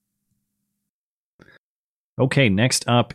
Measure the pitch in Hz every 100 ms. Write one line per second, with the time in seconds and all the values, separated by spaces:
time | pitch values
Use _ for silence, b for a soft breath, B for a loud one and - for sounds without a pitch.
0 | _ _ _ _ _ _ _ _ _ _
1 | _ _ _ _ b _ _ _ _ _
2 | _ - 131 139 120 95 127 - - 120
3 | 117